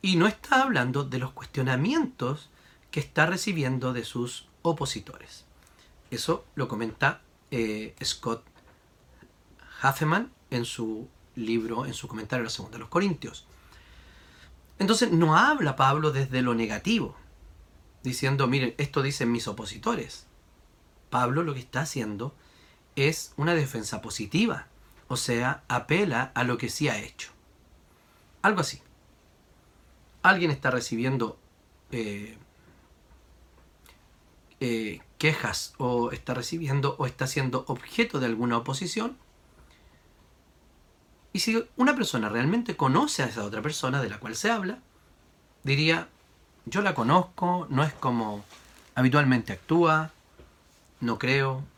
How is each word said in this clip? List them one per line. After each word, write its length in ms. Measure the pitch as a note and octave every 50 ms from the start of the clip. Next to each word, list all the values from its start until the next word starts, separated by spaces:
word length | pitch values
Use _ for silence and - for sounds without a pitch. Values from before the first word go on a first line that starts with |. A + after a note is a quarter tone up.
Y 140 | - F#3+ F#3
no 120 | E3 E3+
está 340 | G#3+ G#3 - - - - C4
hablando 420 | C4 C4+ A3+ C3+ B2 B2+ B2+ C#3+ C#3
de 160 | C3+ C3 A#2+
los 140 | B2+ C3 -
cuestionamientos 1160 | - - - - C#3 B2+ C3 C3 B2+ D3 G#3+ D4 E4 D4+ - - - - B2 C#3+ D3+ - - _ _ - - - _ _ _
que 120 | - D3+
está 240 | C#3 - - - D3+
recibiendo 680 | E3 F#3 F3+ - G#3+ F#3+ D#3+ C#3 B2+ C3 C3 C3 B2+
de 140 | B2 A#2+ A2+
sus 420 | - - A#2 A#2+ B2+ - - - _ _ _
opositores. 840 | _ E3+ E3 D3+ C#3+ - - A2 G2+ - - - - - - - - _ _ _ - - _ _ - - - - - -
Eso 360 | - A2+ - - E3+ - - - _
lo 140 | D3 C3 A2+
comenta, 500 | A2+ G#2 A2+ A2 G#2+ - - C#3 D#3 - _ _ _ _ _ _
eh, 440 | - A#2+ A2+ G#2+ G#2+ G#2+ A2 - - -
Scott 440 | - - - - - A#2 A#2 A#2 - - _ - _ - - _ _ _ _ _ _ _ - - - - _ _ _ _ - - - - - - -
Huffman 480 | C3+ C#3 - D#3 D3+ E3 G3+ A#3+ - - _ _ _
en 120 | C3 B2 A#2
su 460 | A#2 - - A#2 A2 A2 G#2+ B2 - _ - - _ _
libro, 500 | - A2+ A2 A2+ A#2 A2 A2+ A#2 A2+ C#3
en 80 | A#2 -
su 140 | - -
comentario 360 | A2+ - A2 A2 - - B2+ A#2
a 20 |
la 40 | A2
segunda 280 | - - G2 - -
de 60 | A#2+ A2
los 60 | -
Corintios. 560 | - E3+ G3 G3 E3 - - - - - - _ - - - - - - - - - - - - - - - - - - - - - - _ - - -
Entonces 320 | G3 F#3+ A3+ A3 B3 E3
no 240 | F3 D#3+ E3+ D#3 D#3
habla 400 | E3+ A3 C#4 G#3 F#3+ D#3+ D3 C3
Pablo 360 | - C3+ C3+ C#3 D3+ D3+ D3+
desde 300 | C3+ C3+ C3+ C3 C3 B2+
lo 120 | B2+ B2 A#2+
negativo, 640 | A2+ A#2 G#2+ G#2+ G2+ - G3 A3+ A3 C#3+ - - - - - - - - - - - - - _ - - - - - -
diciendo, 440 | B2+ B2 - - C3+ C#3 C3+ C#3
"Miren, 260 | A#2+ C3 C#3 C3 A#2+ -
esto 240 | - D3 C#3+ - D3
dicen 320 | C3 C#3 C#3+ - B2+ A#2 A#2+
mis 160 | A#2 A#2 A#2
opositores". 800 | G2+ - G#2+ G2+ - - - A3+ A#3+ F3 A#2 - - - - _ _ - _ _ _ _ _ _ _ _ _ _ _ - _ _
Pablo 340 | - B2 B2 B2 C3 D#3 F3
lo 100 | D#3+ C#3
que 60 | B2+
está 220 | A#2 - - B2+
haciendo 520 | D#3 D3+ - C#3 A2 G#2+ G#2 G2 A2+ C#3+ - - _ - - - - - _ _ _ _ _
es 380 | - C#3 D3 D#3+ - - - -
una 180 | - C#3+ E3 F3
defensa 480 | D#3+ C#3+ C3+ - A2+ A2 - - G#2+
positiva, 680 | - A2+ - - G#2+ G2+ - E3+ A3+ A3+ - - - - - - - - - - - -
o 80 | B2+
sea, 440 | B2 - - A#2+ A#2 B2 B2+ - - -
apela 640 | - B2 B2 B2 - D3+ F3+ G#3 F3+ B2 A#2 C3 - -
a 100 | A#2 B2
lo 120 | A#2+ B2+
que 120 | A#2 - A2+
sí 180 | - - D3
ha 120 | C3+ A2+ G#2
hecho. 320 | G#2 - - - - - - _ _ _ _ _ _ _ - - _ _ _ _ _ _ _ _ _ _ _ _
Algo 200 | - G3 G#3+ F#3
así. 200 | D3+ - - - - - - _ _ _ _ _ _ _ _ _ _ _ _ _ _ _ _ _ _ _ - _ _ _ _ - -
Alguien 280 | F3+ G3 F#3 F3 D#3+
está 200 | C#3+ C3+ - C3+
recibiendo, 680 | B2 B2 A2+ - A#2+ A2+ A#2+ C3 C3+ C3 A#2 G#2 - - _ _ _ _ _ _ _ _ _ _
eh, 460 | - A#2+ A2+ G#2 G2+ G2+ G#2 A2 A2 G#2+ - _ _ _ _ - - _ _ _ - _ _ _ - - _ _ - - - _ _ - - - _ _ _ - - _ _ _ _ _ _ _ _ _ _ _ _ _
eh, 400 | C3+ A#2+ A#2 A2+ A2 G#2 - - - - _
quejas 560 | _ - D#3 D3 - - A2 F#2+ - - - - -
o 320 | C3 B2 B2 A#2+ A#2 B2+
está 220 | C3+ - - - B2+
recibiendo 600 | B2 A#2+ - - E3 E3+ C#3 C3+ C#3 C3+ C#3+ C#3+
o 80 | - C#3+
está 220 | B2+ - - C3
siendo 380 | C3 - D3 C3+ B2+ B2+ B2+ -
objeto 540 | - C3 - - - - - A#3 - - C#3+
de 60 | B2+
alguna 300 | A#2 A2+ A2 A#2+ A#2+ A#2+
oposición. 600 | A#2+ A#2+ - C3+ - F#3 F3 - - - - B3+ - - _ _ _ _ _ _ - - _ - _ _ - _ _ _ _ _ _ _ _ _ _ _ _ _ _ _ _ _ _ _ _ _ _ _ _ _ _ _ _ _
Y 60 | G3+
si 220 | - A3+ A3+ A3+ - - _
una 180 | - B3 C#4 C#4+
persona 360 | C4 G#3+ - - B2 G#2+ G#2
realmente 480 | G#2+ A#2 B2+ D3+ G3 A#3+ A#3 - E3+
conoce 460 | - D3 C3+ C3 F#3+ C#4+ D4 - - C#3
a 40 |
esa 160 | A#2+ G#2+ A#2 G2+
otra 180 | G2+ G#2 A2
persona 400 | G#2+ D3+ D#3 - - B2+ C3 C#3
de 80 | B2+ G2+
la 100 | G2 G#2+
cual 160 | - - A2+
se 140 | - - G#3+
habla, 300 | A#3 A3 F#3+ F#3 A3+ C4 - _ _ _ _ _ - _ _ _ _ _ _ _ _ _ -
diría, 440 | C3+ C#3+ C#3 D#3 D#3+ E3 E3 E3 - _ _ _ _ - _ - _ _ - _
"Yo 160 | - - G3
la 120 | G#3 G3 E3+
conozco, 760 | - A2+ A#2+ D#3 F#3 F3+ - - - F3+ F3 F3+ F3+ F3 -
no 140 | C#3+ C3 D3+
es 100 | D#3 -
como 520 | - - C3+ A#2+ A#2 A2+ G#2+ G#2 G#2 G#2 - - - - - - - - - _
habitualmente 560 | B2+ B2+ B2+ B2+ D3 D3 C3+ B2+ A#2+ A2 -
actúa, 600 | G#2 - - - D#3+ E3+ E3+ D#3+ D#3 D#3 D#3 D#3+ - - _ _ _ - - - _ _ _ _ _ _ _ _ _ _
no 180 | - A#2+ A2+
creo". 460 | G#2 - B2 C3+ C#3 C3+ C3+ C3 C3 C#3 - _